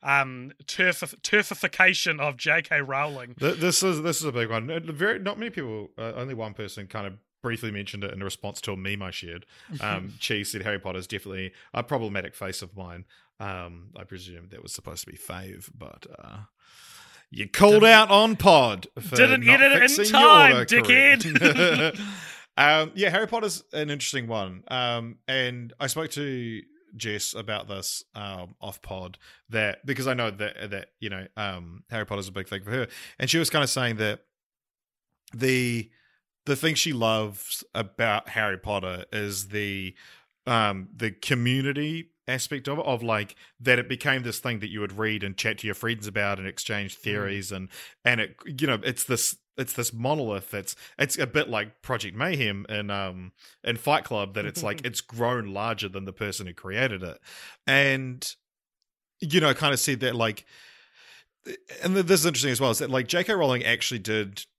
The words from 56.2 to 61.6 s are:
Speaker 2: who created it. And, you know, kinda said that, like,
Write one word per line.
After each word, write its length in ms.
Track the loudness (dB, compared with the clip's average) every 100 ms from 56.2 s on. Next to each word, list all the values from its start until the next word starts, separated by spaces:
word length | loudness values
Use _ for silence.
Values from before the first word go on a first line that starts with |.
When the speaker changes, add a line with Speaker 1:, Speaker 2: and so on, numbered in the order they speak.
| -8 -8 -10
Speaker 2:
who 60 |
created 500 | -14 -8 -4 -2 -4
it. 160 | -10 -14 -20 -20 -20 -12 0
And, 580 | 2 2 0 -4 -10 -12 -12 _ _ _ _ _ _ _ _
you 200 | 0 4
know, 140 | 4
kinda 240 | 2 2 0
said 220 | 0 0
that, 140 | -2 0
like, 300 | 0 -2 -14 -20 -20 -20 _ _ -20 -20 _ _ -16 -16